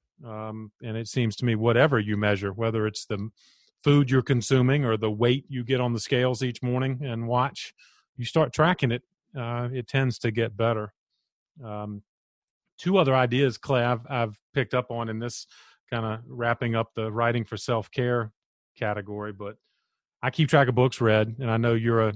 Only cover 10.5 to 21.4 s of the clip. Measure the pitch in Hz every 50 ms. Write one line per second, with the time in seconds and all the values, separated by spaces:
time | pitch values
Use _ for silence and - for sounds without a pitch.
10.5 | 107 101 113 113 117 110 107 104 - _ _ _ _ _ _ _ _ _ _ _
11.5 | _ 156 127 110 104 104 104 104 104 101 - _ _ _ _ _ _ _ _ _
12.5 | _ _ _ _ _ - - 175 196 196 160 135 131 131 127 120 123 131 139 131
13.5 | 113 - - - 139 123 120 120 123 113 117 - 139 120 117 110 104 - _ _
14.5 | - 139 123 - - 127 123 - 120 117 117 113 110 110 117 120 - - - -
15.5 | _ - - - _ _ _ _ 123 117 113 110 107 113 120 123 131 120 120 117
16.5 | 117 - 123 117 113 113 113 - _ 113 110 110 107 117 117 117 120 120 110 -
17.5 | 117 101 - - 120 113 104 - - - 123 123 123 120 113 110 - _ _ _
18.5 | _ _ _ _ _ - 120 107 104 104 95 101 104 104 104 107 101 95 104 101
19.5 | 107 - _ _ _ _ _ _ _ _ _ _ _ _ - 131 - - 156 -
20.5 | - 147 135 123 123 123 123 123 - - 120 113 107 107 107 110 113 123